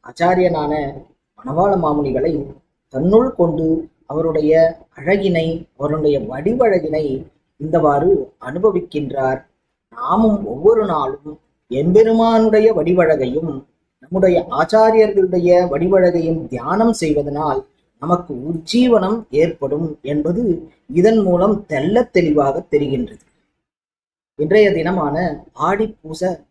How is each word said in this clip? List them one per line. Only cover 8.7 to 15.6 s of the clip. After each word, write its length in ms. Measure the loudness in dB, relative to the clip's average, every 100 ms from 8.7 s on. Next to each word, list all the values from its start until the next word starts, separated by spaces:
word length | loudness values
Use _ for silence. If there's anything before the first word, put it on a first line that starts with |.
| -2 -6 -8 -6 -4 -4 -4 _ _ _ _ _
நாமும் 580 | -12 -4 0 0 0 -6
ஒவ்வொரு 380 | 0 2 2 0
நாளும் 540 | -2 -4 -8 -14 -18 _ _ _
எம்பெருமானுடைய 1040 | -4 2 4 4 4 2 4 4 4 2
வடிவழகையும் 920 | 2 0 2 2 2 0 -4 -6 -8 -14 _ _ _
நம்முடைய 460 | _ 0 2 2 -2
ஆச்சாரியர்களுடைய 1200 | -4 0 4 4 4 2 2 0 0 4 4